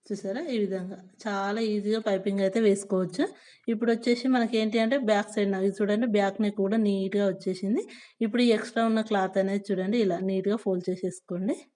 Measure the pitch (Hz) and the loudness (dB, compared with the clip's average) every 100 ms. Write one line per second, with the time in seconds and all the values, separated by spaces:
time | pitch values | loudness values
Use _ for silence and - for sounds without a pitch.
0 | - 202 196 226 339 233 202 190 180 - | -8 -8 -6 -6 -4 -2 -2 -4 -8 -12
1 | - _ 220 202 196 214 226 208 202 220 | -18 _ -6 -4 -2 -2 -2 -2 0 -2
2 | 220 196 196 196 190 208 220 196 - 190 | 0 -2 0 0 0 4 4 2 2 -2
3 | 185 - 370 - - - - 220 233 226 | 0 -2 -2 -4 -20 -10 -4 0 2 2
4 | 240 240 262 254 226 226 220 226 226 277 | 2 0 2 2 2 0 2 2 2 2
5 | 220 208 208 - 202 190 196 190 202 208 | 2 2 2 -2 0 2 0 0 0 2
6 | 247 208 196 196 208 208 196 226 208 196 | 2 2 2 0 -2 0 0 2 2 0
7 | 190 202 202 190 - 185 196 262 480 - | 0 2 0 0 -4 -4 0 -2 -2 -14
8 | - _ 226 240 240 214 - - 226 220 | -20 _ -2 2 4 4 0 0 2 0
9 | 220 202 190 196 196 196 196 185 185 240 | 0 0 0 0 0 -2 -2 -2 0 2
10 | 202 175 190 190 190 220 214 185 180 185 | 2 0 0 0 0 0 0 -2 -2 -4
11 | 185 185 _ 180 190 392 - | -4 -8 _ -4 -4 -4 -8